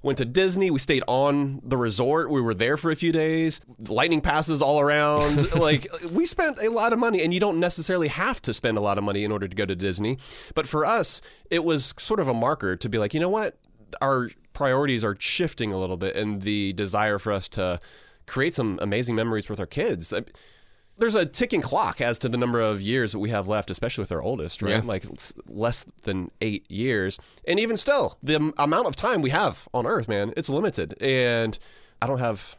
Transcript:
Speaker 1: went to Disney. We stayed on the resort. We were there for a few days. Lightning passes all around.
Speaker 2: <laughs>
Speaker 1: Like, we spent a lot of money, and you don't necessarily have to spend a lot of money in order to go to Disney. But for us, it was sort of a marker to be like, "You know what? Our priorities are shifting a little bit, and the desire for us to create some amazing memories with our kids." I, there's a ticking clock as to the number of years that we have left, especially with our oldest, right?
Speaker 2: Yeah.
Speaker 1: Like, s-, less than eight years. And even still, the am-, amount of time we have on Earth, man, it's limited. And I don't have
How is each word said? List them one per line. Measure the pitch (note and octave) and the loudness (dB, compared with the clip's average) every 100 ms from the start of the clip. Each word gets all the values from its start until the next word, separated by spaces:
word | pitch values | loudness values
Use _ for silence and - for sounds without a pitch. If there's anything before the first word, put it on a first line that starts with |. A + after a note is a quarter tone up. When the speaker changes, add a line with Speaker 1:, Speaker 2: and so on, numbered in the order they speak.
Speaker 1:
went | C#3+ C3+ | -2 -2
to | A#2+ | 0
Disney. | C3+ F#3+ F#3 F#3+ | 2 2 2 2
We | C#3 | 2
stayed | - C#3 - | 2 2 2
on | B2+ C#3+ C#3+ C#3 C3+ | 2 4 2 0 -4
the | B2 C3 | -2 0
resort. | A#2+ G#2 B2 D#3+ C3+ | 0 2 2 2 2
We | C#3+ | 2
were | A#2 | 2
there | F#2+ A#2 D3 | 2 2 2
for | E3 | 0
a | D#3 | 0
few | E3+ | 2
days. | D#3+ D#3 D#3+ D#3+ - - A#2+ A2 | 2 2 2 0 -2 -10 -16 -4
Lightning | A2 E3 D#3+ | 0 2 2
passes | D3 D3+ D#3 D3+ | 2 0 0 2
all | C#3+ D3 | 4 4
around. | C#3+ D3 D3 D3+ D3 D3 E3 | 4 4 4 4 4 2 2
Speaker 2:
<laughs> | D#3 | 2
Speaker 1:
Like, | D#3+ D3+ - E3 E3+ | 4 2 0 -10 -2
we | F3+ E4+ | 0 0
spent | - D#4+ C4 | 2 0 2
a | G#3+ | 0
lot | A3+ A3+ | 2 2
of | A#3 | 2
money, | A#3 G3 | 2 2
and | E3 | 2
you | F3+ | 2
don't | G#3 E3 | 2 2
necessarily | F3 E3+ D#3+ F#3 D#3 | 0 0 0 0 0
have | D#3 G#3 B3 | 0 -2 -2
to | - | -4
spend | G#2+ A#2+ A2 | -2 0 2
a | |
lot | G#2 G2 | 2 0
of | G2+ | 0
money | G2+ | -2
in | G#2 | -2
order | G#2 F#2+ | -2 -4
to | F#2 | -4
go | G2 | -2
to | F2+ | 0
Disney. | G2 F#2 G#2+ C3 - - - - | -2 0 -2 -4 -8 -18 -6 -4
But | C#3+ | -2
for | D3+ D3+ | 0 2
us, | A3+ E3 - - - - | 2 0 -2 -6 -20 -4
it | E3+ | -2
was | E3 D3+ C3 - | 2 0 -2 -6
sort | - G#3+ | -2 0
of | C#3 | 0
a | |
marker | A#2 A#2+ D3+ G2 F#2 | 0 0 0 -2 -2
to | A#2+ | -2
be | A2 | -2
like, | G#2 | 0
"You | D3+ | 0
know | F3 | 0
what? | G#3+ G#3+ - _ _ - - | 0 -2 -8 _ _ -20 -2
Our | C3+ C3 A#2+ - _ | 0 0 -2 -10 _
priorities | - C#3+ B2+ C#3+ A#2+ G#2+ | -2 2 2 2 0 0
are | G2 | -2
shifting | - - E3+ - A2 | -4 -2 -2 -2 -4
a | F#2+ | -2
little | F#2 F2+ | -2 -2
bit, | F#2+ F2+ | -2 -2
and | G#2+ G#2 | -2 -2
the | F#2+ G#2 G2 | -2 0 -2
desire | F#2 G2+ G#2 G#2+ G2+ | -2 -2 0 0 0
for | A2 | -2
us | G2 - | -2 -4
to | - F2+ E2+ - - - _ - | -4 -2 -2 -8 -20 -20 _ -8
create | C3 D3+ E3 | -2 -2 0
some | A2+ F#2 | -2 -2
amazing | G2+ G#2 A#2+ A2 | -2 0 0 0
memories | A#2 G#2+ - | 0 -2 -4
with | G#2 | -8
our | F#2 | -6
kids." | C3+ G#3+ G#2 E2 | -4 -2 -2 -4
I, | E2+ - - - - - - _ - | -6 -6 -18 -20 -20 -20 -20 _ -2
there's | A3+ G#3+ | 2 2
a | D#3+ | 2
ticking | - A#3+ - | 0 0 0
clock | - E3 G#3+ - | 0 0 0 0
as | A#2+ A#2 | -2 0
to | B2+ | -2
the | A#2+ | 0
number | A#2+ A#2+ | 0 2
of | A2 G2+ | 2 0
years | G2 B2+ A2 | 0 0 0
that | G#2+ | -2
we | G#2 | -2
have | A2 F#2+ | -2 0
left, | G#2+ G2 | -2 -2
especially | F#2 A#2+ - | -4 -4 -4
with | G2 | -4
our | E2 | -4
oldest, | G2 B2 D#2 - | -2 -4 -6 -4
right? | G2+ G#2+ | 0 0
Speaker 2:
Yeah. | |
Speaker 1:
Like, | A2+ F#2+ - | 0 -6 -6
s-, | - - - - | -12 -12 -14 -14
less | G2+ A#2 B2 - - | -4 -2 -2 -8 -10
than | - F#2+ F2+ - | -4 -4 -6 -4
eight | A2 G#2 _ | -4 -4 _
years. | G2 B2+ A2 F#2+ - - - - | -4 0 0 0 -4 -14 -10 -2
And | F#3 | 0
even | A3+ G#3+ | 2 0
still, | - C#4+ A#2+ - | 2 2 2 -4
the | C3 D3+ | 0 2
am-, | D#3 D3 | 2 2
amount | C#3+ E3+ G3 | 2 4 0
of | C3 | 0
time | A3 A3 | 0 0
we | C3+ | 2
have | D#3+ F#3 F#2+ - | 2 0 -2 -6
on | B2 A#2+ | -2 0
Earth, | G3+ A2+ | -2 0
man, | G2+ G2+ - | 0 0 -4
it's | D#3+ | -2
limited. | C#3 G3+ - D#2 - | 0 -2 -2 -6 -2
And | C3+ C3 B2 A#2 A2+ - - - - - | 0 2 2 2 0 -4 -14 -20 -20 -6
I | B2 | -2
don't | C3 | 0
have | A#2+ G2+ - | -2 -4 -10